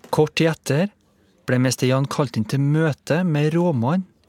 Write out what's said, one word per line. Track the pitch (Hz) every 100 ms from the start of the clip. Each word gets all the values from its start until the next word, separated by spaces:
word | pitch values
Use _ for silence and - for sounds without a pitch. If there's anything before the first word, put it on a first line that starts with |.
| -
Kort | - 156 -
tid | 160
etter | 156 - 139 202 - _ _ _ _ -
ble | 127
mester | 127 120 127
Jan | 131 139
kalt | - 143 -
inn | 107
til | 139
møte | 143 151 160 - - 160 185
med | 151 151
rådmannen | 165 175 135 117 180 185 _